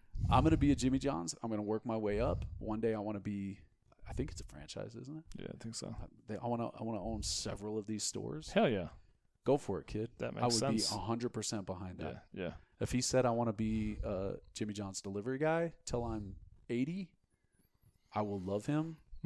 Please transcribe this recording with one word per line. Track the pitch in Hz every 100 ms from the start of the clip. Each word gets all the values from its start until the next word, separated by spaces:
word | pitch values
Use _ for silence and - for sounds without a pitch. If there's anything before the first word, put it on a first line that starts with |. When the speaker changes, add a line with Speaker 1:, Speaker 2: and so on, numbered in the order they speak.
| - - -
Speaker 1:
I'm | 120
gonna | 156 160
be | 143
a |
Jimmy | 135 131 131
John's. | 135 104 85 -
I'm | 117
gonna | 107
work | 104 107
my | 120 110
way | 104 104
up. | 127 - - -
One | 107 107
day | 113
I | 110
wanna | 104 104
be," | 98 101 98 95 - _ _ - -
I |
think | - 151
it's | -
a |
franchise, | - 139 143 - -
isn't | 117 127 156
it? | 160 -
Speaker 2:
Yeah, | -
I | -
think | 113
so. | 113 -
Speaker 1:
Uh, | - - - -
they, | 104
I | 120
wanna, | 120 117 -
I |
wanna | 113 110
own | 95 110
several | - - 107 98 104 110
of | 101
these | 107
stores. | - - 113 151 156
Speaker 2:
Hell | 190 214
yeah. | 104 85 - - _ _ _
Speaker 1:
Go | - 143
for | - 92
it, | -
kid. | 107 113 -
Speaker 2:
That | 117
Speaker 1:
I | 110
Speaker 2:
makes | 120
Speaker 1:
would | 117
Speaker 2:
sense. | 131 110 101
Speaker 1:
be | 107
a |
hundred | 95 117 120
percent | 117 107 110 95
behind | 92 92 87
that. | 85 - -
Speaker 2:
Yeah, | -
yeah. | 87 - - -
Speaker 1:
If | -
he | 123
said, | 127 131 123
"I |
wanna | 117 117
be | 104 110 110 107 107
a | 113 95 95 - -
Jimmy | - 107
John's | 101 98 95
delivery | 98 101 107 131
guy | 156 165 170 -
till | - 120
I'm | 120 113 101 - - - -
eighty," | 120 135 180 185 _ _ _ _ _ _ _ - _ _
I | 107
will | 104 101
love | 92 101
him, | 107 147 160 160 - -